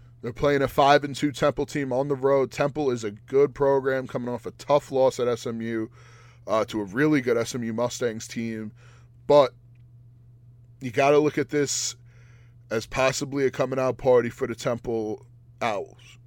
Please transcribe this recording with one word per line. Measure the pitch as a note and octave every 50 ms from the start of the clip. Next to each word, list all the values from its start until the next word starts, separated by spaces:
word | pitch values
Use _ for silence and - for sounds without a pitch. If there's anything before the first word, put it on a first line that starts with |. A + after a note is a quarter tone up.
| - - - - -
They're | A#2 A#2+
playing | - D3 C#3+ C#3+ C#3 C#3
a | -
five | - - C#3 C#3 D3 C#3+ C#3
and | C#3 C3+
two | - D3 D3 A#2+
Temple | - D#3 D3 - - C#3+ -
team | - D3+ C#3 C3 B2
on | B2+ C#3+ C#3+
the | C#3+
road. | C3 C3 C#3 C#3 C#3 C3 -
Temple | - - C#3+ C#3+ B2+ D#3 D3 C3+
is | B2 A#2+ A2+
a | G#2
good | G#2 - - - C3 C3+ C#3+ C#3+ A#2+
program | - C#3+ C#3 C#3 C3+ C3 C3+ C3 C3 C3 A#2+
coming | - C3 A#2+ B2 A#2+
off | A2+ - F2+
a |
tough | - - - - C#3+ D3 - -
loss | C3+ C3 C3 C3 - -
at | A#2+ B2
S | A#2+ A2+ -
M | B2 A#2 A2+
U, | A2+ A#2 A#2 A2+ A2 A2 - - - - - - - - - - - F2
uh, | G2+ A2 G#2
to | - - G#2+
a | G#2
really | F#2+ F2+ B2+ D3 D#3 D3+ C#3+
good | B2 B2 A#2 A#2
S | A2+ - -
M | B2+ A#2
U | A2+ A2
Mustangs | A#2 A#2+ A#2+ - - B2+ A#2+ G#2+ A2 - -
team. | - A#2+ A2+ A2+ A2+ A2 A2 G#2+ - - - - - - - - - - - -
But | C#3+ D3 C#3 B2 - - - - - - - - - - - - - - - - - - - - - - - - - -
you | C3 B2+
gotta | A2+ C#3 C3+ C#3+ D3 D3
look | D3+ D3 - D3+
at | C#3+ -
this | - D3 C#3+ C3 - - - - - - - - - - - - - - - - - - - -
as | A2 A2+ -
possibly | - - C#3 C3 C3 C3 - C#3+ C3+ C3+ C#3+ C#3
a | B2+
coming | - - C#3 B2+ C3 C3
out | C3 B2+ B2 -
party | - C3 B2+ A#2+ A#2 A#2
for | A#2 - C3+ A#2
the | A2+
Temple | - - C3 A#2+ A#2 - B2 A2+ A2+ G#2+ G#2+ G#2+ - - - - - - - - -
Owls. | B2 A#2 G#2 G2 F2 - - - - - - - -